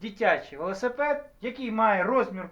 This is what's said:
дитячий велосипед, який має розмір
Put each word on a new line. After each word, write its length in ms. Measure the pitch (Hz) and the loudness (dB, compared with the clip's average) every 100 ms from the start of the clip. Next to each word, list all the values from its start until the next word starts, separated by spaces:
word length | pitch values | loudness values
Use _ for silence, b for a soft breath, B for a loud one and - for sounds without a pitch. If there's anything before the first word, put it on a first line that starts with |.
дитячий 560 | 214 202 208 156 - 143 | -14 0 2 2 0 -8
велосипед, 680 | 175 190 240 247 294 294 - _ | -6 -4 -4 0 0 -2 -6 _
який 300 | 240 277 247 | -8 -6 -4
має 320 | 220 220 190 | 2 4 4
розмір 460 | 185 262 196 185 185 | 2 2 0 -4 -12